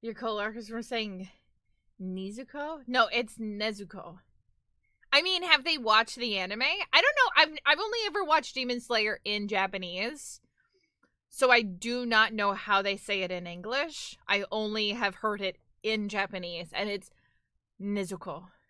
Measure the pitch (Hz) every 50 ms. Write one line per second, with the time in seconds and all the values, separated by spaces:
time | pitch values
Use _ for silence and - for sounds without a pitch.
0 | _ 226 220 - 254 254 220 208 202 214 220 226 233 202 220 233 233 - 254 233
1 | 220 214 196 185 185 190 - _ _ _ _ _ _ _ _ _ _ _ _ _
2 | 190 185 185 190 190 190 208 220 262 254 - 285 285 294 320 311 269 233 240 254
3 | 254 - - 240 247 214 - - 226 214 208 202 208 220 220 202 202 165 - 202
4 | - - 156 185 _ _ _ _ _ _ _ _ _ _ _ _ _ _ _ _
5 | _ _ - 277 320 359 370 359 349 359 320 294 262 330 330 302 247 220 214 214
6 | 226 220 - - 240 247 214 196 185 180 202 214 247 285 330 392 370 - - 294
7 | 440 523 587 587 523 480 - 277 311 311 311 311 - 269 302 302 381 440 415 466
8 | 453 415 302 415 392 294 302 320 285 - - - 262 247 247 247 240 - 240 226
9 | 214 214 214 - _ 202 208 208 208 208 208 202 190 190 190 196 185 180 175 180
10 | 196 233 302 294 - - - - _ _ _ _ _ _ _ _ _ _ _ _
11 | _ _ _ _ _ _ - - - 254 247 240 233 208 185 175 165 226 240 247
12 | 247 240 233 220 220 220 220 214 208 202 196 196 - 208 208 196 202 202 196 196
13 | - - 208 196 190 180 185 180 175 175 175 175 175 208 233 269 285 330 302 -
14 | - - - - _ - 196 202 202 - - 220 214 214 214 220 214 208 202 233
15 | 240 202 190 - - 220 208 202 202 190 180 _ _ _ _ _ _ 214 220 220
16 | 208 202 196 214 196 196 - 190 180 175 175 165 175 160 - - 196 214 202 202
17 | 190 - _ _ _ _ _ _ _ _ _ _ _ _ _ _ 190 202 202 208
18 | 196 180 190 175 - 190 156 147 175 180 _ _ _ _